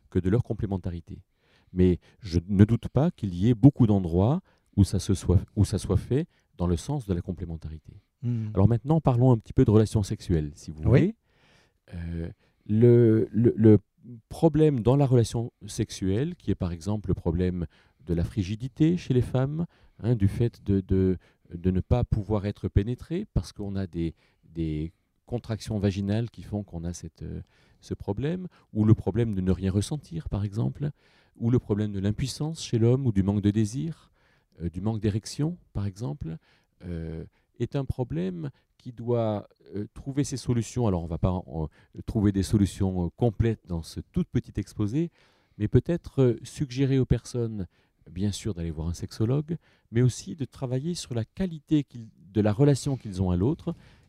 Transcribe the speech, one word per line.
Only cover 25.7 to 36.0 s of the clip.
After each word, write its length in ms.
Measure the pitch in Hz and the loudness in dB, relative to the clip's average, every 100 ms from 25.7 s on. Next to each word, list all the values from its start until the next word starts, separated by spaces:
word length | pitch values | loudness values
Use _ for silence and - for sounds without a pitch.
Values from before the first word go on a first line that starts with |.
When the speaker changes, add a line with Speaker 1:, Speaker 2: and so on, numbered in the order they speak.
| 107 | -2
Speaker 1:
vaginales 520 | 101 95 101 107 117 | -2 -2 -2 -2 -4
qui 120 | - | -10
font 220 | - 104 | -10 -8
qu'on 200 | 98 85 | -8 -10
a 80 | 82 | -8
cette, 300 | 87 85 - | -10 -14 -14
euh, 200 | 80 82 - _ _ _ | -12 -12 -14 _ _ _
ce 140 | - | -12
problème, 540 | - - 104 143 185 180 _ _ | -10 -6 -4 -4 -4 -10 _ _
ou 120 | 110 | 2
le 100 | 107 | 4
problème 400 | 104 - 101 117 | 4 2 0 0
de 60 | 95 | 0
ne 120 | 92 | 0
rien 180 | 87 95 | 0 0
ressentir, 580 | 101 - 147 - 165 - | -2 -4 -8 -8 -12 -6
par 160 | 101 | -4
exemple, 460 | 101 104 127 139 147 - _ _ _ - | -4 -4 -4 -4 -8 -8 _ _ _ -6
ou 140 | 117 | 0
le 80 | 120 | 0
problème 340 | - 104 104 | 0 -2 -2
de 80 | 98 | -2
l'impuissance 640 | 101 104 135 - 151 165 | -2 -2 -4 -4 -8 -8
chez 160 | - 117 | -4 2
l'homme, 280 | 117 131 131 | 4 4 2
ou 60 | |
du 100 | 98 | 2
manque 180 | 95 101 | 2 2
de 100 | 101 | 2
désir, 600 | 104 104 131 160 - _ _ _ _ _ 80 | 2 0 -2 -8 -10 _ _ _ _ _ -8
euh, 60 | 85 | -8
du 120 | 87 | -4
manque 200 | 104 110 | -6 -2
d'érection, 580 | 104 104 - - 151 175 _ | -2 -2 -6 -6 -6 -6 _
par 140 | - 101 | -8 -8
exemple, 500 | 92 | -6